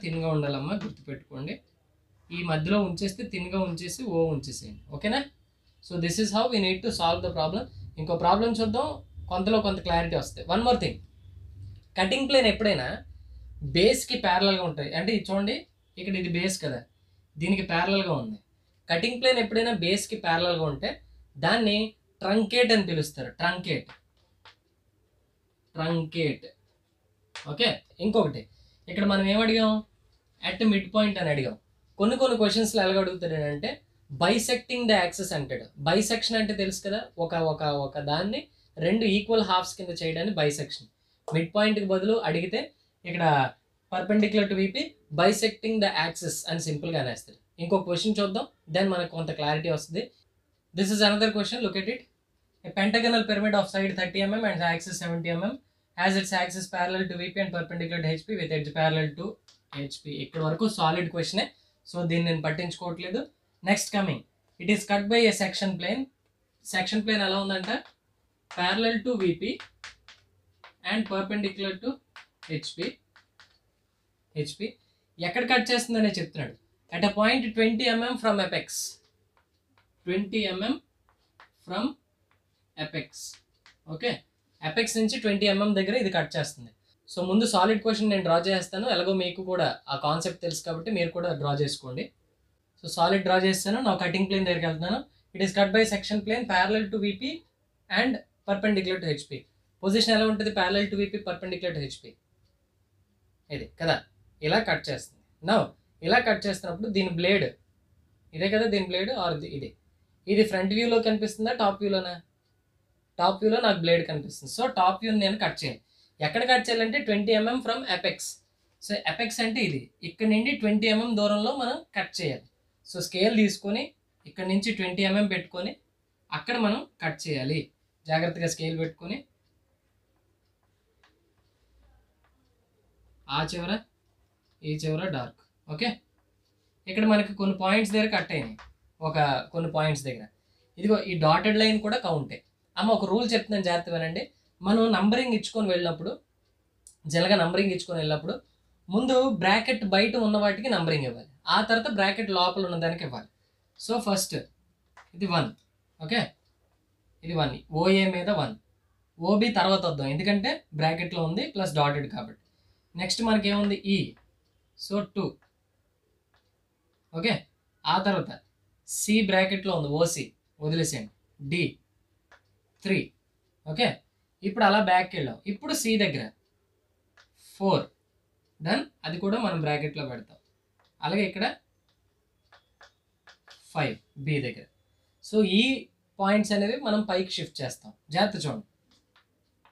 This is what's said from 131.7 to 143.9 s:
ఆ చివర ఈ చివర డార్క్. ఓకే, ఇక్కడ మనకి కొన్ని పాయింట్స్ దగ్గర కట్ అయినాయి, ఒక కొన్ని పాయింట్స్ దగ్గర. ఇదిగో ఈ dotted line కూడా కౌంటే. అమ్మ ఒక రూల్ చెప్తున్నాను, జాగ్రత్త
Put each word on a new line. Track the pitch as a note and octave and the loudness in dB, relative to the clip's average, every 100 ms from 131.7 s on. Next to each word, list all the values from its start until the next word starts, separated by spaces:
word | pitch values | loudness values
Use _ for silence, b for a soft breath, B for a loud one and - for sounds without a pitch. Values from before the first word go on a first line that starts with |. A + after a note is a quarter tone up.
| _ _ _ _ _ _ _ _ _ _ _ _ _ _ _ - C#3+ | _ _ _ _ _ _ _ _ _ _ _ _ _ _ _ -6 -4
ఆ | D#3+ | -4
చివర | E3+ F3 A3 - _ _ _ _ _ _ _ | -4 -4 -6 -6 _ _ _ _ _ _ _
ఈ | D#3 D3+ | -8 -4
చివర | D#3 D#3 F#3 C#3 | -2 -2 -2 -4
డార్క్. | A#2+ - _ _ - | -6 -12 _ _ -14
ఓకే, | D3+ A#3 - _ _ _ _ _ _ _ _ - | -6 -4 -4 _ _ _ _ _ _ _ _ -8
ఇక్కడ | G3 A3 | 0 4
మనకి | G#3 G#3 - | 4 2 -2
కొన్ని | G3 F#3+ | -2 0
పాయింట్స్ | F#3 G#3+ G3+ | 2 2 2
దగ్గర | G#3+ G#3+ G3 | 2 2 0
కట్ | E3 D#3+ | -2 -4
అయినాయి, | A2+ G#2+ - _ _ - D#3+ | -6 -10 -20 _ _ -8 -2
ఒక | D#3 D3 C3 - | 2 2 2 -2
కొన్ని | E3+ E3 D#3 | -4 -2 0
పాయింట్స్ | D#3 C#3+ C3+ | 0 0 -4
దగ్గర. | A#2 G#2+ _ _ _ _ - | -10 -12 _ _ _ _ -4
ఇదిగో | G3+ G#3 G3 | 2 2 2
ఈ | E3+ | 2
dotted | D#3 E3 G#3+ G#3+ | 4 4 4 4
line | A3 G#3+ G#3+ | 4 4 0
కూడా | B3 F#3 | -2 0
కౌంటే. | D#3+ - - _ _ _ - | -2 -4 -10 _ _ _ -2
అమ్మ | G#3 A3 | 2 4
ఒక | F#3+ | 4
రూల్ | G#3 A#3+ | 2 4
చెప్తున్నాను, | A3+ A3 G3+ F3+ | 0 0 -2 0
జాగ్రత్త | E3+ E3+ | 0 0